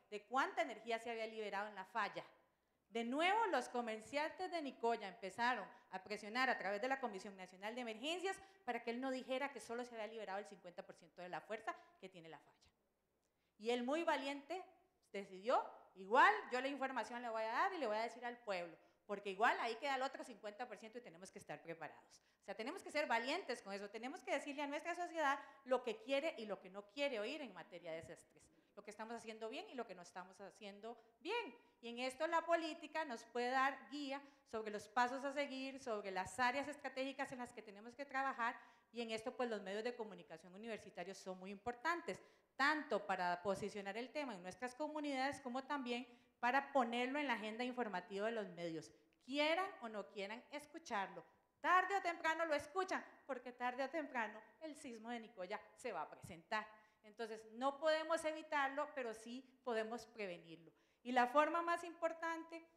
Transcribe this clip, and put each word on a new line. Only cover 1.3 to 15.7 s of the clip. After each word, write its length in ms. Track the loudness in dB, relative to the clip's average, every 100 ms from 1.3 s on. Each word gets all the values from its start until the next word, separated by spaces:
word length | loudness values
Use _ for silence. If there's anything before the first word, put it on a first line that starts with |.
| -2 -2 -2 -2
en 60 | -6
la 100 | -4
falla, 400 | 0 0 -2 -10 -18 _ _ _ _ _ -2
de 60 |
nuevo, 420 | 0 4 6 6 6
los 180 | 4 2
comerciantes 800 | -2 0 -4 -2 0 0 0 -2
de 100 | 0
Nicoya 480 | -2 2 2 2 0
empezaron 600 | -6 -8 2 4 4 -2 -12 -10
a 120 | -8
presionar 460 | -6 -6 -2 2 4
a 80 | 4
través 240 | 2 2
de 60 | 2
la 120 | 2
Comisión 380 | 0 -2 -8 -12
Nacional 380 | -14 -6 -6 -4
de 60 |
Emergencias 600 | -4 -4 -2 0 0 -2 -8 -10 -4
para 160 | -2
que 80 | 0
él 100 | -2
no 120 | 0
dijera 400 | -2 0 0 0
que 80 | -4
solo 260 | -6 -6 -4
se 80 |
había 140 | -6 -6
liberado 320 | -6 -4 -4
el 60 | -6
cincuenta 360 | -12 -12 -12
por 140 | -12 -14
ciento 260 | -18 -12
de 80 | -6
la 100 | -6
fuerza 360 | -4 -6 -4 -8 -12 -16
que 80 | -14
tiene 180 | -12 -14
la 120 | -14
falla. 180 | -16 _ -20 _ _ _ _ _ _ _ _ _
Y 100 | 2
él 140 | 2
muy 200 | 4 2
valiente 600 | 4 2 2 -4 -4 -6 -6 -18 _ _ _
decidió, 520 | -8 -8 -6 4 4 2